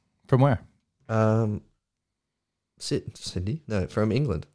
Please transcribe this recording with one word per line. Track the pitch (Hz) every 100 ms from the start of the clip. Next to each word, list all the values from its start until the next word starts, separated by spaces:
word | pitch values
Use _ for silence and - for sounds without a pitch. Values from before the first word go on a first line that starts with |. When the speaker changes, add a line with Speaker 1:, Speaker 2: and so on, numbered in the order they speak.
| _ _ -
Speaker 1:
From | 131
where? | 139 123 - _ _ _ -
Speaker 2:
Um, | 110 110 110 113 104 - _ _ _ _ _ _ _ _ _ _ _
Syd-, | - 143 - -
Sydney? | - - 95 147 -
No, | 107 87
from | - 110
England. | 120 147 80 -